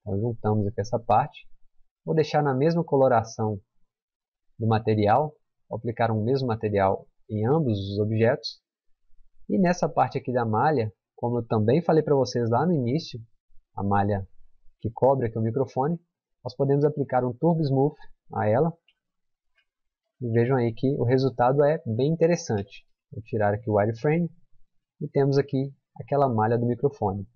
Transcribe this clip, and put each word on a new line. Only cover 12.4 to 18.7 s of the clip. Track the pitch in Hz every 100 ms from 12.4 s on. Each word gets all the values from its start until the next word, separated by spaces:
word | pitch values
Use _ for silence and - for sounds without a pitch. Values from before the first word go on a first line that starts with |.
| 117
lá | 117 160
no |
início, | 160 120 143 - 120 113 _ _ - _ -
a |
malha | 98 101 101 101 95 - - - - _
que | -
cobre | - 127 139 120
aqui | 113
o |
microfone, | 113 127 131 - 139 170 _ _ _ _
nós | 123 -
podemos | 139 143
aplicar | 147 147 131 127
um | 123
Turbo | 120 160 165
Smooth | 147 131 143 151 - - _
a | - 107
ela. | 113 165